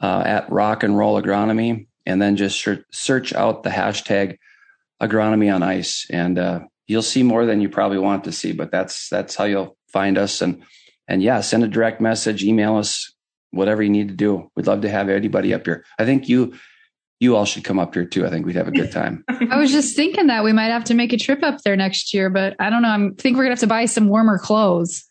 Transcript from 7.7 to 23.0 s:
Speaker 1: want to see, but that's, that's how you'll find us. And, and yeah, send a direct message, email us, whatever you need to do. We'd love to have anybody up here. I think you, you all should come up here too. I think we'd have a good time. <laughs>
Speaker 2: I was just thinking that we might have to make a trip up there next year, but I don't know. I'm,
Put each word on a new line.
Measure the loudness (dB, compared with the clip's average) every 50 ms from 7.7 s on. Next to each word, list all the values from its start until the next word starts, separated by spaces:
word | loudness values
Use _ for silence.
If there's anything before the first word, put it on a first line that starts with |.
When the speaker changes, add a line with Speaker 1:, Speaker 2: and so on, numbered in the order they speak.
| 0 0 0 0 0 0
Speaker 1:
want | 0 0 0 -2 -4
to | -8
see, | -8 -6 -6 -6
but | -4 -6 -6 -4
that's, | -2 -4 -4 -4 -8 -12 -10 -6
that's | -4 -4 -4 -4 -4
how | -4 -2
you'll | -2 -2 -2 -4 -6 -10 _ _ _
find | -4 -2 0 0 2 0
us. | 0 -2 -2 -2
And, | -2 -2 -4 -4 -8 _ _ -20 _ _ _ _ _ -4
and | -2 0
yeah, | 2 2 2 0
send | 0 0 0 0 0
a | 2
direct | 2 0 0 0 0 0
message, | 0 0 0 0 -2 -4 -2 -2 0
email | 2 2 2 2 2 2 0
us, | 0 -2 -4 -6 -8 -12 _ _ _ _ _ _ _ _
whatever | -2 0 0 2 2 2 2
you | 2
need | 2 2 0 -2
to | -2
do. | 0 0 0 0 0 -4 -8 -6
We'd | -4 0 0
love | 0 0
to | 0 -2
have | -2 -2 0 0
anybody | 0 0 0 0 -2 0 0 0 -2
up | -2 -2
here. | -4 -6 -6 -6 _ -4 -2
I | 0
think | 2 2 2 2 2
you, | 2 2 2 0 -4 -12 -20 -20 _ _ _ _ _ _ _ _ _ 0
you | 2 4 4
all | 4 2
should | 0 -2 -6 -4
come | -2 0 0
up | 0 0 -2
here | -4 -4
too. | -2 -2 -2 -2
I | 0
think | -2 -2 -4
we'd | -2 -2
have | -2 -2 0
a |
good | 0 -2 -2 -2
time. | -4 -4 -4 -4 -6 -8 -8
<laughs> | -6 -4 -2 -2 0
Speaker 2:
I | 2 2
was | 2 4
just | 2 2 0 0 0
thinking | -2 -2 0 0 2 2 2
that | 2 2 2
we | 2 4
might | 2 2
have | 2 -2 -2 0
to | 0 2
make | 2 2 2 0
a | -2
trip | 0 0 0 0 0
up | 0 -2 0
there | 0 0 0
next | 2 0 0 -2 -4 -6 -2 -2
year, | 0 0 2
but | 0 0 0 -2 -2 -2
I | -2 0
don't | 2 2
know. | 2 2
I'm, | 2 2